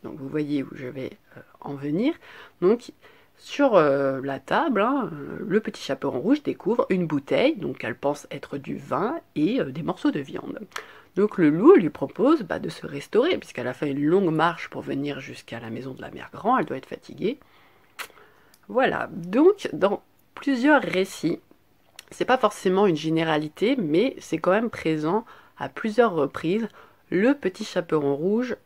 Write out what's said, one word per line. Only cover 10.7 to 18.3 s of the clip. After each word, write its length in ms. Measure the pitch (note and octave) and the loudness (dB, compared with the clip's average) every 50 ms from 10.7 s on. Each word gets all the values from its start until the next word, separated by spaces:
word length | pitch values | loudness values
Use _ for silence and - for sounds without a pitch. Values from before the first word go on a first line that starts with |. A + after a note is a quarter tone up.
| - - - - - - - _ _ | -14 -14 -14 -14 -20 -20 -20 _ _
Donc 220 | F3+ G3+ G#3 - | 0 0 0 2
le 140 | - E3+ D3 | 4 4 6
loup 240 | D3+ E3 G#3 D#4 G4+ | 6 8 8 8 8
lui 160 | D4+ F#3 D3 | 8 6 2
propose, 500 | - - C#3+ - - - G3+ C#4 E4 D4+ | -2 -4 -8 -6 -2 2 4 4 4 2
bah, 160 | G3+ - - | 0 -6 -6
de 120 | - - E3+ | -6 -6 -8
se 180 | D#3+ - - | -10 -10 -12
restaurer, 500 | D#3+ C#3+ C#3+ - - - G#3 C4 F4 - | -10 -10 -12 -12 0 0 2 2 2 0
puisqu'elle 300 | - - - - - A#2+ | -2 -6 -12 -10 -8 -6
a 60 | B2 B2+ | -6 -6
fait 180 | - D#3+ C#3+ | -4 -4 -2
une 120 | C#3 C#3+ D3 | -2 0 2
longue 300 | D3 E3+ G3+ G3 E3 D#3+ | 4 4 4 4 4 4
marche 360 | D#3 D#3 E3+ E3 - - - | 4 2 2 0 -2 -10 -12
pour 120 | - - | -10 -10
venir 380 | - C3+ C3+ C3+ C#3+ D3 C#3 C3 | -6 -4 -4 -4 -4 -4 -6 -8
jusqu'à 400 | C3+ C3+ B2 - - - - A#2 | -10 -14 -16 -16 -14 -14 -12 -12
la 100 | A#2 A2+ | -10 -10
maison 240 | A2 A#2 B2+ C3+ C3 | -10 -8 -10 -12 -12
de 80 | - | -12
la 80 | - - | -14 -14
mère 220 | - - - - - | -14 -14 -16 -14 -16
grand, 240 | - - G#3+ C4 | -4 0 2 2
elle 80 | B3 E3 | 2 2
doit 120 | - C#3 | -2 -6
être 120 | C3 - - | -10 -8 -12
fatiguée. 480 | - - _ - - - - G#3 C#4+ - _ _ _ _ _ _ _ _ _ _ _ - - - _ - - _ | -14 -14 _ -18 -10 -4 -4 -4 -4 -6 _ _ _ _ _ _ _ _ _ _ _ -16 -16 -16 _ -20 -20 _